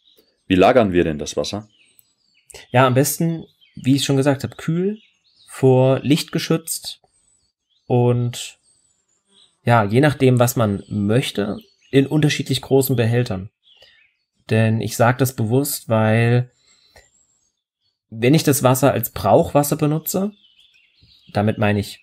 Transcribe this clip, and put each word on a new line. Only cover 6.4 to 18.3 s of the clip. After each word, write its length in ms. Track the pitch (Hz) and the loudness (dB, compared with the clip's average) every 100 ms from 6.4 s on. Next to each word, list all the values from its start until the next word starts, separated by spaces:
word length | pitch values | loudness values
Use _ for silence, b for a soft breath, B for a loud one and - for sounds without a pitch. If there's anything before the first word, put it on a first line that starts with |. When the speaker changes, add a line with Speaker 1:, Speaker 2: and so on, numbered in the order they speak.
| - 165 - - - - _ _ _ _ _ _ _ _ - | -2 -4 -4 -12 -12 -18 _ _ _ _ _ _ _ _ -2
Speaker 2:
und 720 | 123 120 120 120 - - - _ _ _ _ _ _ _ _ _ _ | 0 2 0 -2 -6 -14 -20 _ _ _ _ _ _ _ _ _ _
ja, 200 | - 117 | 0 2
je 160 | 101 117 | 2 2
nachdem, 380 | 151 131 131 123 | 2 2 2 4
was 180 | 120 123 | 2 0
man 260 | 107 98 - | -2 -2 -6
möchte, 680 | 104 101 120 - - 208 - - _ - | -4 0 0 -2 -4 -6 -8 -14 _ -2
in 160 | 139 135 | 0 2
unterschiedlich 560 | 151 151 - 135 127 | 0 0 -2 -4 -4
großen 340 | - 135 131 123 | 0 0 2 0
Behältern. 540 | 113 120 123 92 98 _ _ b b b b b _ _ - | 0 0 -2 -6 -12 _ _ b b b b b _ _ -2
Denn 320 | 110 113 113 | 0 2 0
ich 160 | 107 - | -2 0
sag 220 | 117 127 | 0 2
das 160 | 127 - | -2 -2
bewusst, 520 | 107 127 143 - - | -2 0 -2 -6 -2
weil 640 | 110 110 113 117 123 123 b b b b b b _ _ _ _ _ _ _ _ _ - | 0 2 2 2 2 -2 b b b b b b _ _ _ _ _ _ _ _ _ -18
wenn 240 | 113 120 | -2 2